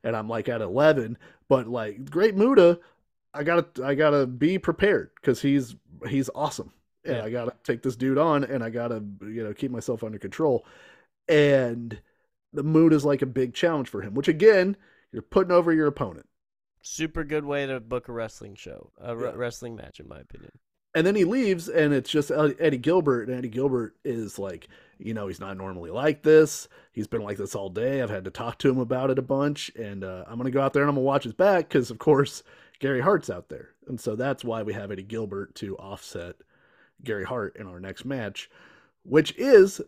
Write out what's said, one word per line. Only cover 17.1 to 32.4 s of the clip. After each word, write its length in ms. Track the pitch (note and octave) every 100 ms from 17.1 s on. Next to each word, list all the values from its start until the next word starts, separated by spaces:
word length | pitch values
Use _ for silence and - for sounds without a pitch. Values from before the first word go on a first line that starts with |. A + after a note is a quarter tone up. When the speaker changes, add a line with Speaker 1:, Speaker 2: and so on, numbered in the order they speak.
| E3
Speaker 2:
good 220 | C#3+ D3+ C#3+
way 200 | C#3+ C3+
to 140 | B2+
book 280 | A2+ B2 B2
a 60 |
wrestling 420 | A#2 A2 - G2+ G2+
show, 360 | F2 A1+ - _
a 160 | A#2+ A#2
re-, 100 | B2
Speaker 1:
Yeah. 60 | A2
Speaker 2:
wrestling 400 | A#2+ - A#2+ A2
match, 240 | - -
in 80 | -
my 120 | -
opinion. 320 | - - - - _ _ _
Speaker 1:
And 120 | D#3+ F3
then 100 | G#3
he 100 | F3
leaves, 420 | C4 G#3+ F3+ F3
and 260 | E3 D3+
it's 160 | C#3 -
just 220 | D3+ C#3+
Ed-, 240 | D3+ D3+ B2+
Eddie 180 | D#3+ C3
Gilbert, 500 | C3+ F3+ D3 A#2+ A2
and 100 | B2
Eddie 120 | B2
Gilbert 460 | A#2 C#3 B2+ A2 - D3
is, 340 | A#2 G#2 -
like, 280 | G2 E2+ - - _ -
you 160 | G#2+
know, 140 | A2 G2+
he's 140 | F2
not 160 | G2 F#2+
normally 320 | F#2+ F2+ E2+
like 320 | G#2 D3+ D3+
this. 460 | D#3 D#3 D3+ - - _ _
He's 140 | A#2 G#2
been 140 | A#2
like 140 | G#2 G#2
this 160 | G2 G#2
all 140 | G2
day. 320 | F#2+ B2 C3+
I've 80 | A2+
had 140 | G2 F#2
to 60 |
talk 280 | - A#2 -
to 100 | C#3
him 80 | B2+
about 320 | A#2 B2+ C3+
it 100 | C3
a 40 |
bunch, 460 | B2+ C#3 C#3+ D3 - -
and, 280 | G#2 G2+ F#2+
uh, 180 | F2+ F2+
I'm 100 | A#2
gonna 140 | B2+
go 100 | C3+
out 100 | C3+
there 100 | C#3+
and 60 | C#3+
I'm 60 | C#3+
gonna 80 | C3+
watch 200 | C3+ A#2+
his 80 |
back 360 | A2 G3 F3+ D3+
'cause, 220 | C#3+ A#2+
of 60 | A2
course, 440 | D#3 C#3 C3+ -